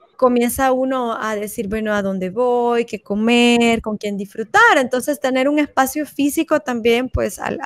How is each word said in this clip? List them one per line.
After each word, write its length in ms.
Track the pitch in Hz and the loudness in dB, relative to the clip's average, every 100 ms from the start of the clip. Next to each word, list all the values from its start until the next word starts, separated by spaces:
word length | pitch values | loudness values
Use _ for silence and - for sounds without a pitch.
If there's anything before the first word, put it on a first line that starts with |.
| _ - | _ 0
comienza 540 | 254 240 240 254 269 | 2 4 0 0 0
uno 460 | 254 262 262 233 220 | 0 -2 -2 -4 -4
a 160 | 220 208 | -6 -6
decir, 320 | 208 240 196 | -8 -8 -6
"Bueno, 260 | 220 214 | -4 -2
¿a 80 | 208 | -2
dónde 280 | 196 190 185 | -2 -4 -6
voy? 560 | 208 247 240 240 233 233 | -2 0 0 0 0 -2
¿Qué 160 | 208 | -6
comer? 800 | - 202 226 240 240 233 233 226 | -6 -2 2 4 4 4 2 0
¿Con 160 | 220 208 | -2 -6
quién 200 | 208 202 | -6 -6
disfrutar?". 600 | 202 - 214 403 466 320 | -8 -8 0 4 6 4
Entonces, 420 | 247 254 247 285 | 2 -2 -2 -2
tener 300 | 262 262 269 | 0 0 2
un 100 | 302 | 2
espacio 460 | 285 - 262 302 285 | 0 0 0 -2 -6
físico 540 | - 285 330 320 302 | -2 -2 0 0 0
también, 480 | 262 240 226 233 254 | -2 -2 0 0 0
pues, 300 | - 226 - | -4 -4 -4
al, 200 | - - | -6 -6